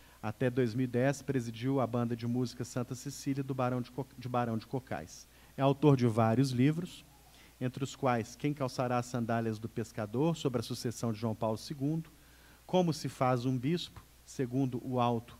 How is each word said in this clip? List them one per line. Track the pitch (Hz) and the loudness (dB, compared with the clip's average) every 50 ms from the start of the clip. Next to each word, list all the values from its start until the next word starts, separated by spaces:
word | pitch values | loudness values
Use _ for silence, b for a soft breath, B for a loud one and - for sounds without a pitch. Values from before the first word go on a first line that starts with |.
| B B B B B | B B B B B
Até | 110 - - 135 127 | -4 -2 0 0 2
dois | 123 131 123 113 107 | 4 4 2 2 2
mil | 131 127 | 0 -2
e | |
dez, | 123 117 120 127 139 139 - - | 0 2 2 4 4 2 0 -2
presidiu | - 135 131 117 117 113 110 120 135 135 135 | -2 -2 -2 -2 -4 -6 -4 -2 0 2 2
a | 123 | 2
banda | 113 117 120 120 117 120 | 2 2 0 0 0 -2
de | 113 117 | -2 -2
música | 120 120 127 127 117 - - 117 | -2 0 0 0 -2 -4 -6 -8
Santa | - - 127 123 - 127 | -6 -4 -6 -4 -6 -6
Cecília | 123 - 143 135 - - 139 135 139 135 | -10 -10 -10 -10 -8 -4 -4 -2 -2 -2
do | 135 135 | -4 -2
Barão | 131 127 123 127 127 | 0 0 0 0 -2
de | 123 - | -4 -6
Co-, | - 143 127 - - - | -6 -8 -8 -8 -10 -12
de | 120 123 | -8 -2
Barão | 123 123 120 117 113 110 | 0 0 0 0 0 -4
de | - | -4
Cocais. | - - 127 - - - 73 80 - - - - - B B B B B | -4 -8 -6 -6 -6 -8 -8 -8 -10 -16 -18 -20 -20 B B B B B
É | B 135 | B 4
autor | 139 139 - 151 147 139 | 4 4 6 6 6 6
de | 123 120 | 8 6
vários | 117 107 117 113 113 113 123 139 131 | 4 4 6 4 6 6 4 2 2
livros, | 123 120 131 147 156 170 180 170 - - - - - - B B B B B B B B | 2 2 2 2 2 0 -4 -8 -10 -16 -20 -20 -20 -20 B B B B B B B B
entre | 127 127 - 127 135 | -6 -6 -4 -4 -6
os | - - | -6 -6
quais | - 139 127 123 117 110 - - | -2 0 2 2 2 -2 -4 -8
Quem | - - 147 147 | -4 -4 -4 -2
Calçará | 143 135 123 - - 127 123 123 123 | -2 -4 -4 -2 -2 -2 0 0 0
as | 120 | -2
Sandálias | - - 120 117 110 117 117 113 113 110 104 | -2 -4 -4 -2 0 0 0 0 -2 -4 -4
do | 110 - | -6 -8
Pescador, | - 120 110 - - 113 107 104 107 127 156 170 165 | -6 -6 -8 -6 -6 -8 -6 -4 -2 0 2 0 0
sobre | - - 139 120 120 | 0 -2 -2 -2 -2
a | 110 | -4
sucessão | - 123 - - 120 - - - 117 107 | -4 -6 -6 -6 -6 -6 -4 -4 -4 -4
de | 101 | -2
João | 117 113 107 | -2 -4 -2
Paulo | - 113 110 110 107 | -2 -2 -2 -2 -2
segundo, | - - 160 135 135 147 160 165 160 - - B B B B B B B B B B | -6 -10 -8 -4 -2 -2 -2 -2 -4 -8 -14 B B B B B B B B B B
Como | B - 185 180 165 143 | B 2 4 4 4 2
se | - - 135 | 0 -4 -6
faz | - - 135 127 127 123 120 | -2 2 4 4 4 4 2
um | 135 131 127 | 0 0 0
bispo, | 120 147 175 165 - - - - - - - - - | 0 0 -2 -2 -4 -8 -14 -18 -20 -20 -20 -20 -20
segundo | - - - 131 120 123 135 139 127 120 123 - | -12 -6 -4 -4 -2 0 0 0 0 0 -4 -4
o | 135 123 123 | -2 0 2
alto | 120 120 120 113 113 - - - | 2 4 2 0 -4 -8 -18 -20